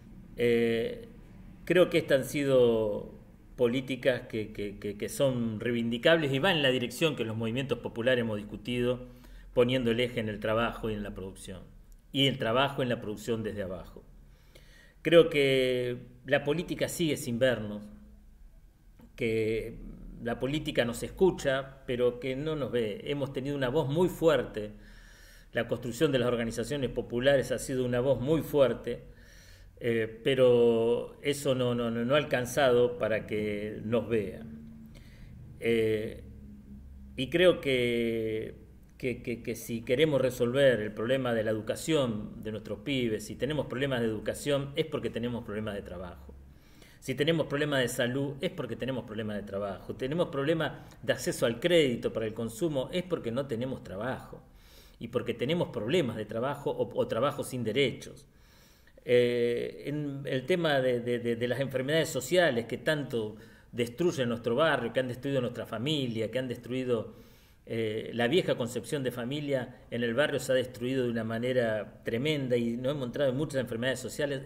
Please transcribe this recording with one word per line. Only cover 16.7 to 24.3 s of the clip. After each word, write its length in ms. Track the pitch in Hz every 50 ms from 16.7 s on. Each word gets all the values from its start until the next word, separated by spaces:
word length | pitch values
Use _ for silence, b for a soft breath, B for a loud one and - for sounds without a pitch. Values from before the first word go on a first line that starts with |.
| 151 - 135
sigue 300 | 120 - - 175 151 131
sin 240 | - - 123 120 113
vernos, 420 | 131 131 120 110 107 104 104 104 - - - - - - - - - - - - - - - - - - - _ _ - - - - - -
que 640 | - 123 113 113 113 110 110 113 107 101 120 - - - - - - - - - - 113
la 160 | 117 117 113
política 440 | 123 131 147 156 139 147 113 135 120
nos 200 | 120 117 - 120
escucha, 800 | 113 - - 190 180 175 - - 139 131 135 135 135 - - -
pero 320 | - 123 120 123 123 120 120
que 160 | 135 131 131
no 220 | 135 151 160 156
nos 160 | 147 131 104
ve. 280 | 120 120 113 107 101 107 -
Hemos 280 | - 143 143 135 139
tenido 220 | 135 135 127 143 143
una 140 | 139 131 123
voz 200 | 131 160 143 135
muy 200 | 143 170 185 160
fuerte. 640 | - - 160 160